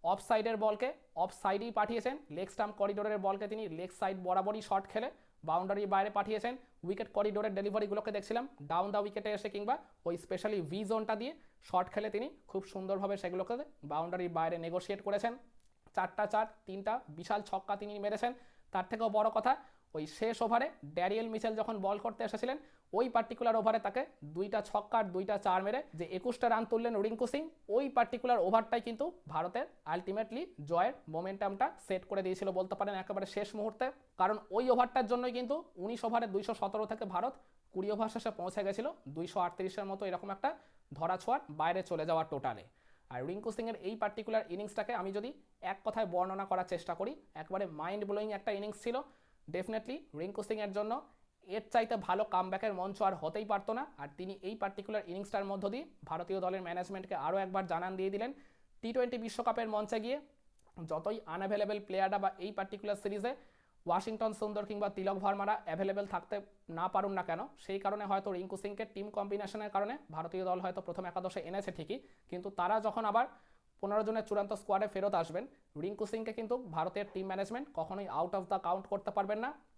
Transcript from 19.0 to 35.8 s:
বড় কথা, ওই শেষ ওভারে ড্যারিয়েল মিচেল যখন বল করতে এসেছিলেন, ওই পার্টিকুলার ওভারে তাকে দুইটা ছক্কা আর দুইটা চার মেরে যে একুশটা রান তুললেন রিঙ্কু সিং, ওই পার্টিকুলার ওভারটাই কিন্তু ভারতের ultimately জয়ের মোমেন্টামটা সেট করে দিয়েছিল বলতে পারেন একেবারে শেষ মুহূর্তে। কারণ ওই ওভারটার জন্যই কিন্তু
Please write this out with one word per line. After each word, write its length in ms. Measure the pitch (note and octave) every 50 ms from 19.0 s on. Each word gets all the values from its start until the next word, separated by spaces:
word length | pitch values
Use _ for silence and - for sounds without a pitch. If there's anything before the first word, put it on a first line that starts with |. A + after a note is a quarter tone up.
| A3+ G#3+ G3+
বড় 120 | G#3+ G#3+ A3 A3
কথা, 160 | A3 G#3+ B3 C#4 - - - - _ _ _ -
ওই 80 | D#3 D#3 D#3 - -
শেষ 180 | A3 A3+ A#3 - A#3+
ওভারে 220 | G#3+ A#3 A#3+ C4+ D#4+ - - - C#3+ D#3
ড্যারিয়েল 320 | F3 F3+ F#3+ G3+ A3 A3+ A3+ A3
মিচেল 180 | A3 A#3 A3+ A3 G#3+
যখন 140 | G#3+ - A3+ G3+ F#3+
বল 100 | G3 G#3 G#3 G3+
করতে 180 | A#3 A3 - A#3 G3+
এসেছিলেন, 280 | - G#3+ - B3+ C4+ D4 - - - _ _ _ - G3+
ওই 80 | B3 B3+ A#3+
পার্টিকুলার 420 | A#3 A3 - A#3+ - A#3+ A#3 A3+ A3+
ওভারে 180 | G3+ A3 A3 A3+ A3+
তাকে 160 | G3+ - B3+ D4 - - _ C#3+ D3 D#3
দুইটা 220 | E3+ G3 G3+ G#3+ G#3+ G3+ -
ছক্কা 260 | - G#3 G3+ - - E3+
আর 60 | E3 F#3+ F3
দুইটা 200 | F#3 G3 G3+ G#3 G3+ G3+
চার 140 | G3+ F3+ F#3 F#3+
মেরে 140 | G3+ G#3+ C4+ - - - D#3+
যে 60 | F3 - -
একুশটা 300 | A3 - B3 A#3 - B3 A#3
রান 160 | A3+ A3+ A#3 A3+
তুললেন 240 | A#3 A3+ A#3 A#3 A3+ G3+ G3+
রিঙ্কু 220 | A3 A3+ A3 B3+ A#3+
সিং, 100 | C4+ C#4+ D#4+ D#4+ - - - - G3+
ওই 80 | B3 C#4+ C4+ -
পার্টিকুলার 460 | B3+ A#3 A#3 - A#3+ - B3 B3 G#3+ F3
ওভারটাই 360 | F#3+ G#3+ A3+ A3 A3+ B3 A#3+ A#3 A#3+
কিন্তু 160 | A3+ A3 C#4+ F4 F4 - _ D#3 D#3
ভারতের 320 | D#3 E3 F3+ F#3 A#3+ D4 - - - _ D3+ E3
ultimately 480 | F3+ F#3 F#3+ G3 G#3+ A3 A3 A3 B3+ F4+ F4 - - D3 C#3+
জয়ের 240 | E3+ E3+ F#3 A#3+ C4+ - - - D#3
মোমেন্টামটা 520 | E3 F3+ F#3+ G3 G3 G#3 G3 G3 G3 B3+ D#4+ - - -
সেট 160 | - G3 F#3 F#3 -
করে 120 | G3+ G3 F#3
দিয়েছিল 220 | F#3 F#3 F#3+ G3+ G3 F3+ F#3
বলতে 160 | F#3+ F#3+ G3+ -
পারেন 160 | G3+ G3+ G3+ F#3+
একেবারে 240 | F#3 - G3 G3 F#3+ F#3+ -
শেষ 140 | G#3 G#3 G#3 - G#3+
মুহূর্তে। 280 | G#3 A3 G#3+ - B3+ C4 C4 - - _ _ -
কারণ 160 | F#3 G3 G#3+ G#3+ - - F#3
ওই 80 | A3 B3+ B3+ A#3+
ওভারটার 320 | B3 B3 A#3+ - C4 B3 G3+
জন্যই 240 | B3 A#3+ B3 B3+ A#3 B3
কিন্তু 180 | B3+ A3+ C#4+ D#4+ E4 - _ F3